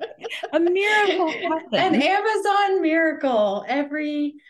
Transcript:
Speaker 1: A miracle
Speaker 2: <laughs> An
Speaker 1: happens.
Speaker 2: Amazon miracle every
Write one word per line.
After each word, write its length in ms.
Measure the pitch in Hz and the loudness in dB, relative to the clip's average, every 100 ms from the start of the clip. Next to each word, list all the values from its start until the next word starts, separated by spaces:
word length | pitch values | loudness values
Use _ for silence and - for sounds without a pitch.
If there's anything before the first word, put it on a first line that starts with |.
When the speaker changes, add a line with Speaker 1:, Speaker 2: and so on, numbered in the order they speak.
| - - 466 - - | -14 -12 -14 -10 -4
Speaker 1:
A 60 | 311 | 0
miracle 680 | 339 370 415 427 403 349 330 | 2 2 2 2 2 0 -2
Speaker 2:
<laughs> 440 | - 370 320 - | -2 -4 -4 -2
An 200 | 208 370 | 0 2
Speaker 1:
happens. 100 | 233 | 2
Speaker 2:
Amazon 800 | 302 403 440 427 403 403 403 381 | 2 2 0 0 2 2 2 2
miracle 840 | 320 330 320 302 277 226 208 202 - | 2 2 0 0 0 2 2 -2 -4
every 680 | 269 285 302 302 294 294 294 | -4 -4 -4 -4 -4 -4 -6